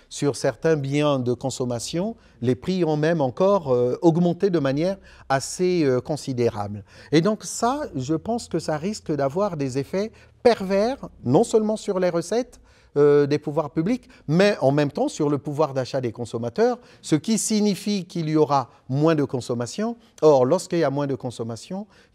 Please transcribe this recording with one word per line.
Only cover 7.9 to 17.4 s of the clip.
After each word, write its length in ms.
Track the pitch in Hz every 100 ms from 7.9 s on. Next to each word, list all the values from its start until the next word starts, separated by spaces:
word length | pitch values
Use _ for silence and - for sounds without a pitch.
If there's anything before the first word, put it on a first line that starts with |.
| 143
je 200 | 127 156
pense 320 | 208 233 -
que 120 | 170
ça 180 | 151 151
risque 340 | 180 214 -
d'avoir 460 | 147 139 156 208 165
des 200 | 139 127
effets 340 | 135 190 220 - - _
pervers, 680 | 247 220 190 196 220 277 175 - 131
non 180 | 147
seulement 320 | 233 220 214 214
sur 240 | - 185
les 100 | 185
recettes, 520 | 170 165 220 254 - _ _ _ 143
euh, 300 | 147 147 143
des 100 | 147
pouvoirs 320 | - 147 147
publics, 380 | - 165 247 - - -
mais 280 | 160 202 208
en 100 | 131
même 180 | 143 143
temps 200 | 165 277
sur 200 | - 147
le 80 | 143
pouvoir 360 | 151 143 151
d'achat 260 | 131 127 135
des 120 | 123
consommateurs, 680 | 110 117 120 120 151 240 226 - -
ce 140 | - 156
qui 220 | -
signifie 680 | 220